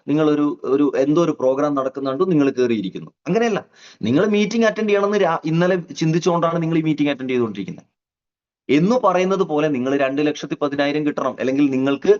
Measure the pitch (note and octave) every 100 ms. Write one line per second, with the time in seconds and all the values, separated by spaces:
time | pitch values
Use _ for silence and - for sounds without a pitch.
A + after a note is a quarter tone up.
0 | - D3+ D3+ D3 D3 - B2 C#3 C#3+ B2
1 | C#3 D3+ E3+ D3 C3 C3+ D3 C#3 C3 C#3
2 | C3+ C3+ F#3+ D#3 C#3 B2+ B2 A2 F#2 D#2+
3 | D#2+ - - G#3 A#3 G3 - _ - -
4 | A2 C#3 A3 G#3 G#3 A#3 A3+ G#3 A3 G3+
5 | G3+ G#3 F3 E3 D#3+ E3 F3+ F#3+ - C#3+
6 | E3 E3+ F3+ E3+ E3 E3+ D#3+ E3 D#3 D3
7 | D3 B2+ C3 B2+ A2+ G2 F2+ E2 - _
8 | _ _ _ _ _ _ - C#3+ F3+ B3+
9 | G#3 F3+ F#3 G3 F3 D3+ D3+ C3 B2+ C#3
10 | C3+ C#3 D3+ D3 D3 C#3 C#3+ C#3 C#3+ D3
11 | D3 C#3+ C3+ G#2+ B2 C3+ C#3+ C3 C3+ C#3
12 | F#3